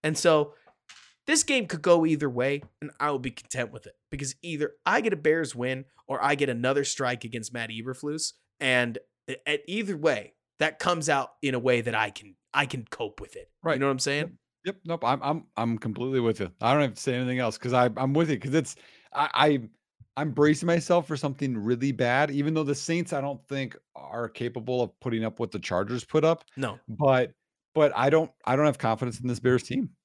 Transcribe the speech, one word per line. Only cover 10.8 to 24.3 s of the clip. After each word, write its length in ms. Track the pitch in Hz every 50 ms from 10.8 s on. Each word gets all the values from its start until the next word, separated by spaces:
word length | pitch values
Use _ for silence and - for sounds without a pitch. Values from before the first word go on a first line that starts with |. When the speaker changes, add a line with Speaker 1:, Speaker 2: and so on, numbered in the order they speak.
| - 185 175 165 147 156
Speaker 1:
out 220 | 147 139 127 - _ _
in 140 | - 139 127
a 40 | 123
way 220 | 117 131 123 120
that 140 | 110 120 110
I 160 | 107 110 104
can, 240 | 101 - - 101 92 _ _ _ -
I 140 | 143 143
can 180 | 135 - 131 113 _
cope 280 | - - 120 101 - -
with 160 | - - -
it. 140 | - - _ _ _ -
Speaker 2:
Right. 100 | 165 151
Speaker 1:
You 60 | 131
know 80 | 135
what 60 | 139 139
I'm 60 | 127
saying? 240 | - 143 139 147 156
Speaker 2:
Yep. 100 | 175 - _ _ _ _ _ _
Yep. 100 | 180 196 _ _
Nope. 180 | 165 165 160 -
I'm, 160 | 117 135 139 -
I'm, 220 | 139 156 165 - _ _
I'm 200 | - 113 117 117 110
completely 400 | - 117 107 - 120 131 135 131
with 200 | 117 113 107 -
you. 120 | 101 90 - _
I 120 | 110 117 135
don't 100 | 151 147
have 100 | 131 104
to 80 | -
say 140 | - 139 123
anything 240 | 123 127 123 127 127
else 180 | 123 113 107
'cause 160 | - - 123 123
I, 160 | 127 123 123 107
I'm 160 | 123 131 135 139
with 160 | 156 170 156
you 80 | 147 104
'cause 140 | - 131 131
it's, 220 | 160 139 - - _ - - - - _ _
I, 180 | - - 147 - -
I, 360 | - 143 151 147 135 113 107 _ _ _ _ _ _ - _ _
I'm 140 | 135 151 156
bracing 360 | 120 143 147 151 151 143 -
myself 400 | 175 170 170 160 - 175 175 160
for 80 | - 156
something 420 | 135 - 143 135 139 143 135 127
really 360 | 110 101 113 123 120 131 139 131
bad, 380 | 110 131 120 123 135 151 151
even 220 | 139 143 143 151 160
though 100 | 156 156
the 100 | 139 143
Saints, 380 | 139 - - 165 170 170 175 170
I 80 | 143
don't 180 | 135 143 139 - _
think, 300 | _ 139 139 135 117 - - _ _ _
are 320 | - - 69 92 117 120
capable 540 | 110